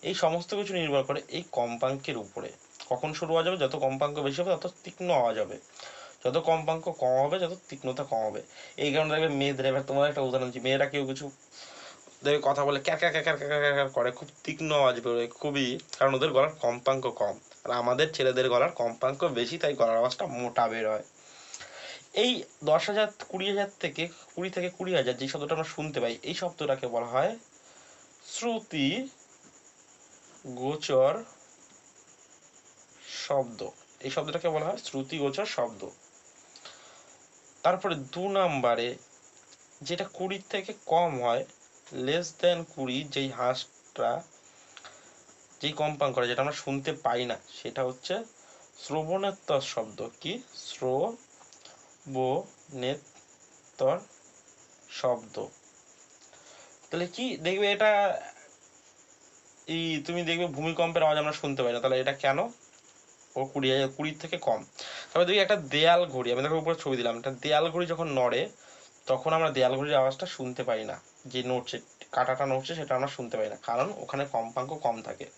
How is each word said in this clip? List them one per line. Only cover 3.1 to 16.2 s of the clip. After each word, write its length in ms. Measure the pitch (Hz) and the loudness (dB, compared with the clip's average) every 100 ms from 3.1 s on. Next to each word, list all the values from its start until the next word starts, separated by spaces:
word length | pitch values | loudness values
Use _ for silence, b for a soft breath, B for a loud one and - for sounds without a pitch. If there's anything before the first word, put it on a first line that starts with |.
সরু 180 | 156 160 | -4 0
আওয়াজ 140 | 165 170 | 2 2
হবে? 100 | 185 | 2
যত 180 | 135 151 135 | 0 2 0
কম্পাঙ্ক 340 | 135 147 147 | 0 -2 0
বেশি 220 | 143 139 | -2 0
হবে, 100 | 180 170 | 0 0
তত 180 | 180 - | -2 -10
তীক্ষ্ণ 280 | - - 180 | -18 -8 2
আওয়াজ 260 | 151 120 107 | 4 4 2
হবে, 140 | 104 107 - B B B B B 123 | -4 -6 -14 B B B B B 0
যত 120 | 147 160 | 2 2
কম্পাঙ্ক 360 | 160 156 160 170 160 | 2 2 -2 -2 0
কম 140 | 127 131 | 2 4
হবে, 160 | 143 185 | 4 2
তত 140 | 175 185 - | -2 -4 -12
তীক্ষ্ণতা 340 | 139 131 127 | -8 -6 -4
কম 180 | 143 113 110 | -2 -2 -2
হবে। 140 | 107 - B B B | -4 -12 B B B
এই 100 | 147 | 0
কারণে 160 | 139 156 | 2 2
দেখবে 160 | 151 160 139 | 2 2 2
মেয়েদের, 260 | 139 135 131 | 0 2 2
এবার 180 | 131 135 | 2 0
তোমার 200 | 139 143 | 4 4
একটা 120 | 143 | 4
উদাহরণ 240 | 131 127 127 | 0 0 -2
দিচ্ছি, 140 | 123 | -2
মেয়েরা 260 | 123 135 139 | 0 2 2
কেউ 180 | 143 135 | 0 -2
কিছু 220 | 135 143 - - B B B B B B - | -4 -8 -14 -20 B B B B B B -4
দেখবে 180 | 143 147 143 | 2 4 4
কথা 120 | 143 143 | 2 2
বলে 120 | 139 139 | 2 0
ক্যার 120 | 156 | 2
ক্যার 120 | 170 | 2
ক্যার 120 | 156 | 2
ক্যার 140 | 151 156 | 0 0
ক্যার 120 | 143 | 0
ক্যার 240 | 147 147 | 2 4
ক্যার 160 | 143 139 | 4 2
করে, 220 | 135 120 | 2 0
খুব 160 | 123 - - | -2 -14 -12
তীক্ষ্ণ 300 | - - 160 | -10 -6 0
আওয়াজ 260 | 147 135 120 | 4 6 4
বেরোয় 280 | 120 120 120 | 0 0 0
খুবই, 520 | - 147 139 127 131 - - | -2 -2 0 0 -2 -8 2
কারণ 140 | 135 | 4
ওদের 140 | 131 | 4